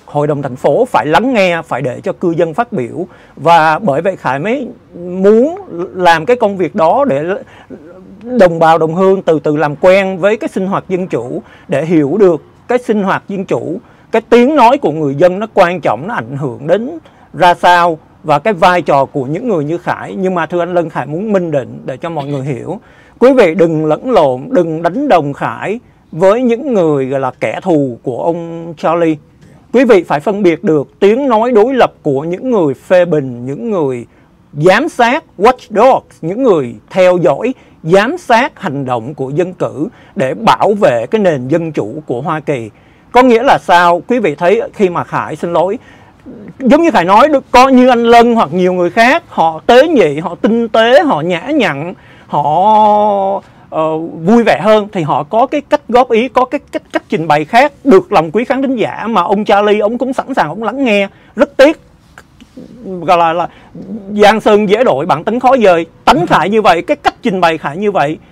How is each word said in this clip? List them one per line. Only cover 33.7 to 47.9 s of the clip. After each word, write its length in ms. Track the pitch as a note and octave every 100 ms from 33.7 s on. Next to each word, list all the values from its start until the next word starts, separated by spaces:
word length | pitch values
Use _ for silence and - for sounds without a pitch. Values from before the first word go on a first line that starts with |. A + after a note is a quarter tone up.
người 340 | G3 C#3+ B2 A2+ _ _ _ _
giám 360 | D3 E3 G3+ D4+
sát, 340 | - A#3 D4 - -
watchdogs, 640 | G#3 B3+ - G3+ B3+ G3+ - -
những 220 | D#3+ G#3
người 320 | C4+ E3+ B2 G#2+ _
theo 280 | F#3+ F#3 F3+
dõi, 360 | D#3+ C#3+ A3 C4 _ _
giám 340 | D#3+ F#3+ A3 F4
sát 440 | - A3+ C#4+ -
hành 240 | G3 C#3 B2+
động 280 | B2 A2
của 160 | D#3 C3
dân 240 | D3 F3+
cử 340 | F3+ B2+ A2 E3+ - - -
để 180 | C3
bảo 400 | F3 A3+ A#2+ E3
vệ 320 | G#3 F#3+ A#2+ A2+
cái 100 | A3
nền 260 | F#3+ D3 B2+
dân 240 | E3+ E3
chủ 320 | D3+ G#2+ D3+ -
của 140 | B2
Hoa 180 | D#3 D#3
Kỳ. 300 | D3+ C3+ A2+ _ _ _ _
Có 100 | B3
nghĩa 220 | B3+ A3+
là 140 | C4 D#3+
sao? 380 | - F3 F3 F3 -
Quý 120 | B3
vị 160 | F#3 C#3+
thấy 260 | F3 A3 -
khi 160 | - F#3+
mà 140 | E3+
Khải 320 | - D3 G#2+ D3+
xin 180 | F3
lỗi, 260 | E3+ F3+ G#3 - - _ _ - - G#3 -
giống 220 | C4 D4
như 100 | E4+
Khải 140 | G#3+ E3+
nói, 220 | G#3 D4
được 140 | C#4 -
coi 220 | B3+ C4+
như 140 | B3+
anh 160 | B3+